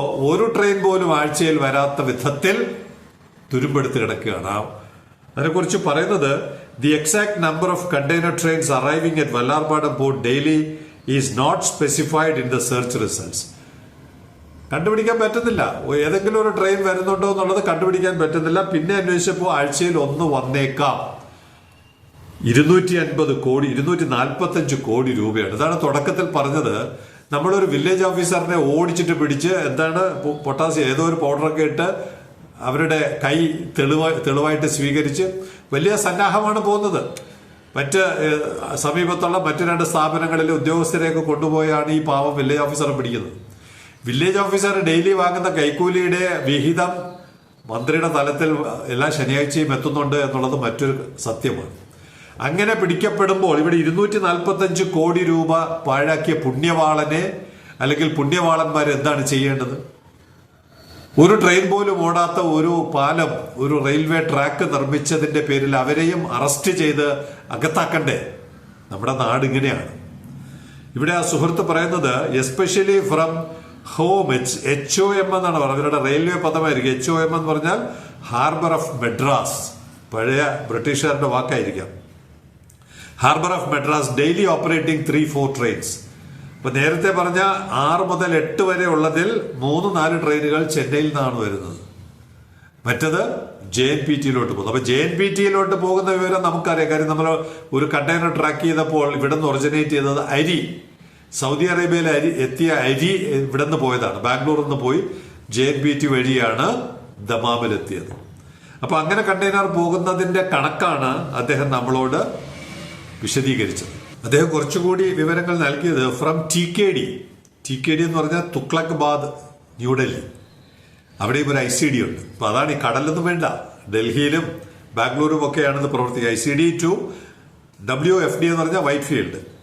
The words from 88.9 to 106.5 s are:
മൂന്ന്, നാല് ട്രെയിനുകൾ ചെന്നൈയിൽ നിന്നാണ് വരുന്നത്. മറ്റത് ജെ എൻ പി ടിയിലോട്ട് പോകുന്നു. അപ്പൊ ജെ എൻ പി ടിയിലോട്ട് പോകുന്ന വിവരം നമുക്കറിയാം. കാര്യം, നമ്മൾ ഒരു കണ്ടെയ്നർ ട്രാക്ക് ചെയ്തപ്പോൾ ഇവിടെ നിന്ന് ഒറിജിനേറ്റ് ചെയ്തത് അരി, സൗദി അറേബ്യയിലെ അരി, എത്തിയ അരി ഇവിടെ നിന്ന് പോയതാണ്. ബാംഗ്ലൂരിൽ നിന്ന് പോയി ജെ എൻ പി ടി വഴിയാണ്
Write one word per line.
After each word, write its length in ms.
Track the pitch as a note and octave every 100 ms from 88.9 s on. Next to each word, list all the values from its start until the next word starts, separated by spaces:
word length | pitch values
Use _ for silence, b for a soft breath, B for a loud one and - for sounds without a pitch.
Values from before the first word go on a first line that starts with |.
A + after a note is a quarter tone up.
| D#3 D#3+ D#3 F#3 D#3 - B2+
മൂന്ന്, 400 | C3+ D#3 G3 F3
നാല് 260 | D#3+ E3
ട്രെയിനുകൾ 420 | D3 D3+ D3+ D#3
ചെന്നൈയിൽ 420 | D#3 D3+ B2+ D3 D3+
നിന്നാണ് 340 | C#3+ C3 A#2+
വരുന്നത്. 380 | G#2 G2 F2 E2 - - - - - - b b b _ A#2
മറ്റത് 540 | B2 D#3+ F3 A#3 - - - G2
ജെ 140 | G2+
എൻ 220 | B2+ D3+ -
പി 40 |
ടിയിലോട്ട് 400 | C#3+ C#3 B2+ G#2
പോകുന്നു. 180 | G2 G2
അപ്പൊ 140 | B2 A2+
ജെ 80 |
എൻ 240 | C3 E3+ E3+
പി 180 | G3 -
ടിയിലോട്ട് 380 | G3+ G3 F#3+ F#3+
പോകുന്ന 340 | F#3 F#3 F#3+
വിവരം 340 | F#3 F#3 F#3+
നമുക്കറിയാം. 480 | F3 E3+ E3+ E3 D#3
കാര്യം, 160 | D#3 D#3
നമ്മൾ 380 | D#3 D#3+ D#3+ B B -
ഒരു 160 | C3+ D#3
കണ്ടെയ്നർ 420 | D3+ C3+ E3 E3 D#3+
ട്രാക്ക് 200 | D3+ D3
ചെയ്തപ്പോൾ 560 | E3 D#3+ D#3 D#3 C#3+ C#3
ഇവിടെ 200 | C#3 D#3
നിന്ന് 120 | D3+
ഒറിജിനേറ്റ് 420 | C3+ C#3+ D3+ D3
ചെയ്തത് 300 | C#3+ C#3 C#3
അരി, 640 | C#3 C#3 D#3+ E3 - - - B B B B
സൗദി 320 | - C3+ D3 F3+
അറേബ്യയിലെ 460 | F3 E3+ E3+ E3
അരി, 300 | C#3+ D#3 C3+
എത്തിയ 280 | C3 C3 E3
അരി 380 | D3 B2+ C#3 E3+ F#3+
ഇവിടെ 460 | D3 C3+ C3 C3+
നിന്ന് 140 | D3 D3+
പോയതാണ്. 420 | C3 B2 G#2+ G2
ബാംഗ്ലൂരിൽ 420 | B2 C3+ C#3+ D3+
നിന്ന് 140 | C#3 C3
പോയി 280 | B2 D#3 - B B B -
ജെ 140 | A2
എൻ 200 | C3+ C#3+
പി 160 | D3 C#3+
ടി 80 | D3
വഴിയാണ് 800 | C3 B2+ C3 A2+